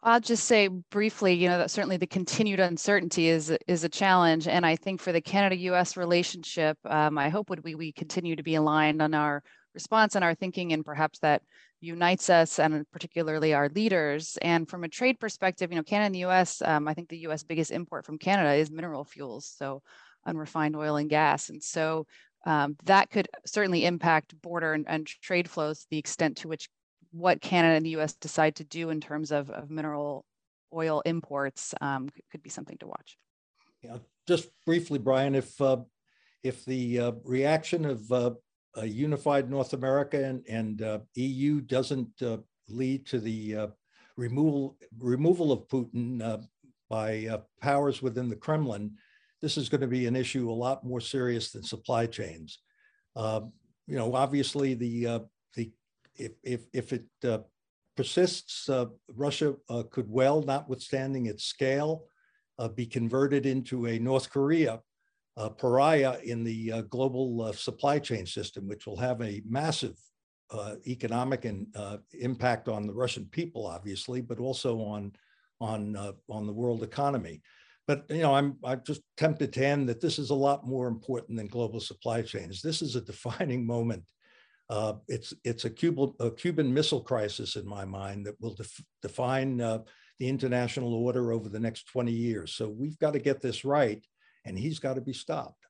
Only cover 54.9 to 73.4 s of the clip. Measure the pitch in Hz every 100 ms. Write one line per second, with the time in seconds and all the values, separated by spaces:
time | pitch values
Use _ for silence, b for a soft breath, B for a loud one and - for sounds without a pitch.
54.9 | 117 120 117 - _ _ - 107 _ _
55.9 | _ _ - 110 - 127 120 - 135 -
56.9 | 123 - _ 127 110 110 _ _ _ _
57.9 | - 123 - 180 - - - - 131 120
58.9 | - _ 113 143 147 151 135 _ 117 113
59.9 | - 107 117 131 151 151 135 143 127 -
60.9 | 135 131 135 117 104 - - 135 135 151
61.9 | 160 - b b b b - 117 107 117
62.9 | 127 113 127 139 139 131 131 120 127 117
63.9 | 117 120 131 131 139 139 165 147 113 _
64.9 | _ _ _ _ - 110 107 127 127 143
65.9 | 156 135 123 113 117 117 113 110 113 107
66.9 | 120 131 127 131 117 113 104 - 117 143
67.9 | 147 147 113 92 - 90 - 98 104 -
68.9 | 98 127 120 113 101 110 123 156 151 110
69.9 | - _ _ _ _ _ 110 101 104 -
70.9 | 127 120 120 127 131 120 101 107 - 101
71.9 | 104 _ 117 120 120 127 113 - 107 104
72.9 | 101 127 - - -